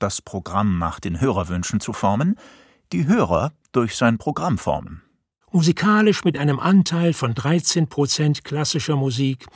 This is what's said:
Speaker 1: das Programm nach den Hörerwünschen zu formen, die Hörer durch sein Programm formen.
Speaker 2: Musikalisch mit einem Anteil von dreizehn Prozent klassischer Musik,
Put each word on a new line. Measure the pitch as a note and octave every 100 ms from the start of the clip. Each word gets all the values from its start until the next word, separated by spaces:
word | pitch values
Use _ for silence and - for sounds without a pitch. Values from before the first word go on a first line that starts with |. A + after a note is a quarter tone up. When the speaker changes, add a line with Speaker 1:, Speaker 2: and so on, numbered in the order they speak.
Speaker 1:
das | G2+ -
Programm | - G2 F2 F#2+ G#2 F2
nach | E2+ -
den | F#2+ E2+
Hörerwünschen | C3+ G2 E2+ F2+ F2+ G#2
zu | -
formen, | G#2+ G2 G#2 E3+ - - - _ _ _
die | F3 D3
Hörer | A#3 F2+ E2 C#3 - _
durch | B2+ A#2 -
sein | A#2+ A2+
Programm | D3+ D3 E3+ A2+
formen. | - D2 - D#2+ - _ _ _ _
Speaker 2:
Musikalisch | F3 D#3+ - G3+ G#3+ G#3 F#3+ F3+
mit | D3
einem | D3 C#3
Anteil | F3 F#3+ - E3+ E3+
von | - B2
dreizehn | A2+ C#3+ E3+ - E3+ D#3
Prozent | - C#3 - D3+ C#3+
klassischer | - D3 D3+ D#3 - C#3+
Musik, | C3+ A#2+ C3+ C3 -